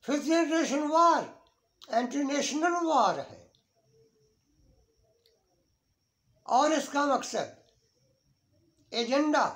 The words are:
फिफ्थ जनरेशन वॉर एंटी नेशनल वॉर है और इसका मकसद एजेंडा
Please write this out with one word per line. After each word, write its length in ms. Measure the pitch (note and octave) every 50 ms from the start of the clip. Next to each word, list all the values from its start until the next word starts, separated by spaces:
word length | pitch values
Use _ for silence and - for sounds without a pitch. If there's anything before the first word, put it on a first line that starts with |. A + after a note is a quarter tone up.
| _
फिफ्थ 220 | - C#4 D4 -
जनरेशन 600 | C#4 D#4+ E4 E4+ D4 D#4 E4 D4+ - B3 C#4+ D4+ D4
वॉर 460 | D#4 E4 E4+ E4+ D#4+ C#4 - - - - _ _ _ _ _ _ _ _ - -
एंटी 320 | - A3+ B3+ B3 B3 C#4+ C#4+
नेशनल 520 | C4+ C#4+ C#4+ - - - D4+ D#4 F4+ F4 F4 E4+
वॉर 340 | D#4+ D#4 C4+ A3 F#3+ E3 C#3
है 240 | C3+ - - - - _ _ _ _ _ _ _ _ _ _ _ _ _ _ _ _ _ _ _ _ _ _ _ _ _ _ _ _ _ _ _ _ _ _ _ _ _ _ _ _ _ _ _ _ _ _ _ _ _ _ _ _ _ _ _ _ _ _ _ _
और 280 | - A3+ B3 C#4+ D#4 D#4+
इसका 320 | D4 C#4 - - C#4+ C#4+
मकसद 500 | D4 C4+ A#3 - - - G#3+ D3 - - _ _ _ _ _ _ _ _ _ _ _ _ _ _ _ _ _ _ _ _ _ _ _ _ _ _ _
एजेंडा 540 | - A3 A#3 A#3 B3+ C#4 D4+ D4+ D4+ C#4+ A3 - -